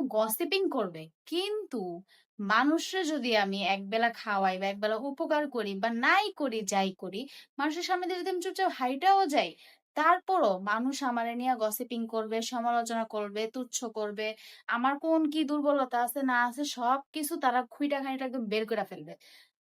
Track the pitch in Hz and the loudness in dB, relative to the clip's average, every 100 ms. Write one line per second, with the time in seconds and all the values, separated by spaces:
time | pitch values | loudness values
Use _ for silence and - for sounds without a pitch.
0 | 269 214 220 - 339 392 370 269 190 160 | 2 2 2 0 0 2 2 0 -2 -6
1 | 160 _ - 339 403 427 359 - 349 180 | -14 _ -6 -4 -2 -4 -4 -6 -6 -8
2 | - _ _ - 202 220 285 320 - 381 | -14 _ _ -6 0 4 4 2 0 -2
3 | 311 302 240 214 196 196 180 196 196 226 | -2 -2 2 2 2 0 0 -2 -2 0
4 | 233 - 220 196 190 185 196 202 214 220 | 0 -2 -2 2 2 0 -2 -2 -2 -2
5 | 277 277 320 302 294 240 202 196 226 233 | -4 -4 0 0 0 -2 -4 -2 -2 2
6 | 277 370 427 392 277 220 196 196 190 190 | 4 4 2 -2 -2 -2 -2 0 0 -2
7 | 180 196 277 - - - 302 320 349 359 | -8 -8 -10 -14 -12 -4 -2 -2 -2 -2
8 | 359 359 349 370 370 359 370 - 254 277 | -2 -2 -2 -2 -2 0 0 0 -2 2
9 | 370 392 349 277 180 - - _ _ - | 4 6 4 2 0 -4 -20 _ _ 2
10 | 320 359 - 370 233 185 202 220 262 285 | 4 4 4 4 4 2 0 0 0 -2
11 | 269 240 233 240 254 240 214 214 240 240 | -2 0 -2 -2 0 0 0 -2 -4 -4
12 | 226 220 220 226 226 247 240 240 233 226 | -2 -2 -2 -2 -2 -2 0 0 0 -2
13 | 220 214 208 202 220 254 240 - 233 220 | -2 -4 -4 -4 -4 -4 -6 -6 -6 -4
14 | 208 208 214 220 - - - 240 262 285 | -4 -4 -6 -6 -14 -14 -4 0 2 2
15 | 320 320 311 302 285 294 285 285 254 240 | 2 4 4 2 0 2 2 2 2 0
16 | 240 285 262 247 240 247 294 247 240 277 | 0 0 2 2 2 0 -4 0 2 2
17 | - 311 285 330 262 247 240 - 285 277 | -2 -6 -4 0 2 2 0 -2 0 0
18 | 269 262 262 254 214 214 220 214 190 175 | -2 -4 -4 -4 -2 -2 0 -2 -4 -8
19 | 151 170 - - _ _ | -14 -16 -20 -20 _ _